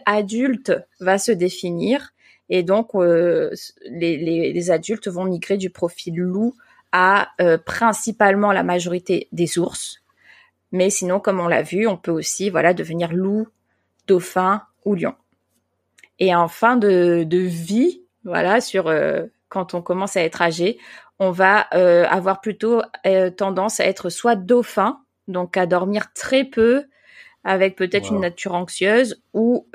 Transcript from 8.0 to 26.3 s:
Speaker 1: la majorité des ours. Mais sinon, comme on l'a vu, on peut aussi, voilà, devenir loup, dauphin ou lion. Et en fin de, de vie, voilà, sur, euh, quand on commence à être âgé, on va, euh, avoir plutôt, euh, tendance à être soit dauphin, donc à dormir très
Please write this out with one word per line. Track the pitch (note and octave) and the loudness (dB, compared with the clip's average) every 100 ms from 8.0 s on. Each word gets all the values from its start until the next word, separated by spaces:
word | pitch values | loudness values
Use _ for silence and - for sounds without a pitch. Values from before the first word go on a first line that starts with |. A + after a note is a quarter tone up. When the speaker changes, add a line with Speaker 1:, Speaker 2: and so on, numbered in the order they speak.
| - - G3+ G3 G#3 | -4 2 2 4 2
Speaker 1:
la | F#3+ | 0
majorité | F3+ F3+ F3 F3 - F3 - | 0 -2 -2 -6 -2 -4 -4
des | D#3+ E3+ F3 | -4 -2 -2
ours. | F3 - - - _ _ _ - _ _ - F3+ | -4 -6 -14 -16 _ _ _ -20 _ _ -6 0
Mais | F#3+ | 0
sinon, | G3 F3+ F#3+ | 0 -2 -2
comme | G#3+ F#3+ | 0 -2
on | E3+ | 0
l'a | D3+ | 0
vu, | D#3 F3+ A3+ | 0 0 0
on | F3+ | -2
peut | - | -4
aussi, | E3 D3+ - G3 | -4 -4 -4 -2
voilà, | E3 D#3+ | 2 2
devenir | F#3 E3 E3 E3+ | 2 -2 -6 -4
loup, | F3 F#3+ G#3+ A3 _ _ _ _ _ - | -2 -2 -2 -4 _ _ _ _ _ 0
dauphin | F3+ F3+ F#3 F#3 G#3 - _ | 0 0 -2 0 0 -4 _
ou | G3+ | -4
lion. | F#3 E3 - _ _ _ _ _ _ _ _ _ - | -2 -4 -8 _ _ _ _ _ _ _ _ _ -2
Et | F#3 | 2
en | F3 E3 | 2 0
fin | - A3+ B3 | 2 2 4
de, | G#3 F3+ F3 E3+ | 4 4 4 2
de | D#3+ F3+ | 2 0
vie, | F#3 E3 E3+ G#3+ E4+ F#4 _ _ | 0 -4 -4 0 0 -2 _ _
voilà, | F#3+ E3 F3 A3+ | -6 -2 2 0
sur, | - F#3+ E3 | 0 -2 0
euh, | D#3 D3+ D#3+ E3+ _ - | 0 0 -2 -6 _ -10
quand | F#3+ F3+ | -8 -6
on | F3 | -6
commence | E3+ F3+ G3 G3 | -4 -4 -2 -2
à | |
être | - - | -2 0
âgé, | E3+ D#3+ F3+ A#3+ - - - - | -2 0 -2 -4 -10 -20 -16 -4
on | F#3+ | -2
va, | F3 F#3+ G#3 - | 2 4 4 2
euh, | F3 F3+ F3 F3 | 2 6 6 4
avoir | F#3+ F#3 F#3+ | 2 0 -2
plutôt, | A3 G#3 A3 A#3 - - G3 | -4 -4 0 0 -2 -4 0
euh, | F#3+ F#3 | 2 2
tendance | F3+ G3 F#3 G#3 - | -2 -4 -2 -2 0
à | F#3+ | -2
être | F#3 F3 | -2 -6
soit | - A#3+ G#3+ | -2 0 0
dauphin, | F3+ B3 A#3 - G3+ D#4 _ _ - | 2 2 2 -2 -2 -4 _ _ -8
donc | F3+ F3 F#3+ | -6 -4 -2
à | |
dormir | F3 F3+ F#3 G#3 - | 0 0 0 -4 -6
très | - - | -10 -2